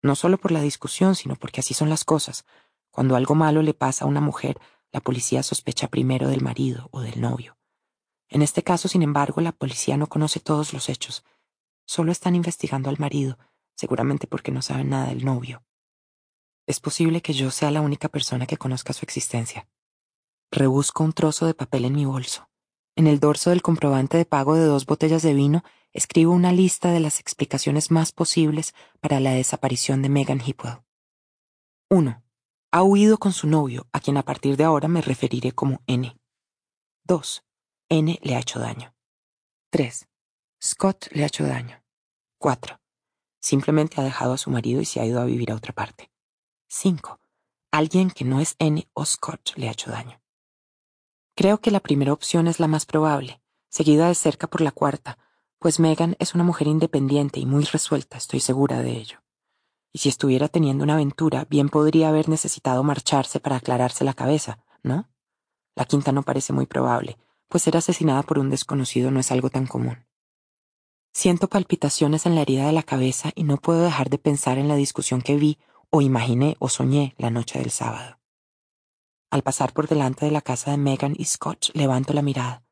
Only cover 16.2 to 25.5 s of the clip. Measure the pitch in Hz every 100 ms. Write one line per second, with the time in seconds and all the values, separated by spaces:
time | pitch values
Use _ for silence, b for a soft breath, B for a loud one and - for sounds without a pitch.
16.2 | _ _ _ _ - - - - 165 165
17.2 | - 139 131 - 151 151 151 143 - -
18.2 | - 127 127 - 131 127 - 139 - -
19.2 | - 120 117 - - _ _ _ _ _
20.2 | _ _ _ - 135 135 139 - 160 156
21.2 | 156 151 165 156 139 135 123 143 139 135
22.2 | 123 - - _ _ _ _ - 156 147
23.2 | 147 147 - 175 - 160 143 135 135 165
24.2 | 165 147 135 156 160 143 131 151 160 160
25.2 | 156 139 139